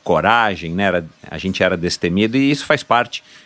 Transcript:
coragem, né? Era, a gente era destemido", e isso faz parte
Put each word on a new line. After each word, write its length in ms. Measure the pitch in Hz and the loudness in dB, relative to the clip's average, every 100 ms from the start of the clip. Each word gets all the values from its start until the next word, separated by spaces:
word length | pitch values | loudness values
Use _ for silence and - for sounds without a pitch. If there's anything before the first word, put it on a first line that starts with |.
coragem, 680 | - 82 87 117 110 90 82 | -2 2 4 2 2 -2 -6
né? 100 | 85 101 | -2 0
Era, 200 | 90 80 - - | 0 -4 -12 -14
a 80 | 78 | -8
gente 240 | 95 92 | -6 0
era 160 | 92 90 | 0 0
destemido", 600 | 87 - 90 92 110 127 | -2 -2 -2 2 2 2
e 120 | 139 | 0
isso 160 | 139 - | 0 0
faz 160 | 151 | -2
parte 420 | - 120 120 - - - | 0 0 0 -6 -16 -20